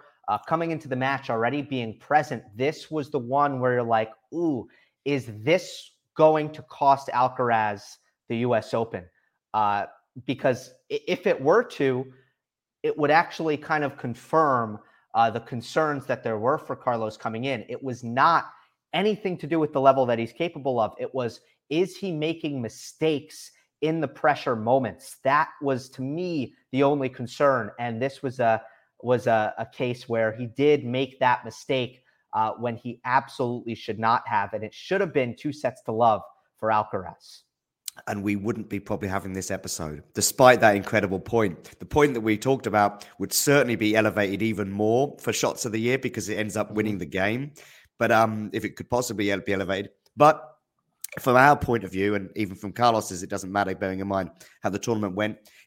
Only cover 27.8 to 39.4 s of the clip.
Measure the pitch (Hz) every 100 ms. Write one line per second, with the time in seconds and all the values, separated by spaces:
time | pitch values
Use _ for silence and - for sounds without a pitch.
27.8 | 120 113 135 - 135 127 117 110 - _
28.8 | _ _ 117 123 120 110 107 - 117 -
29.8 | 127 123 - 113 110 110 120 120 147 147
30.8 | 117 127 131 - 127 120 113 - - 131
31.8 | 120 - _ _ - 107 110 - 120 117
32.8 | 120 - 127 131 127 - 123 120 117 110
33.8 | - 104 113 120 - 107 101 107 107 -
34.8 | - 190 180 135 120 113 151 143 123 -
35.8 | - 110 117 101 - _ _ - 110 107
36.8 | 107 98 87 - - - _ _ _ _
37.8 | - - - 104 101 104 104 110 104 101
38.8 | - 104 101 95 95 95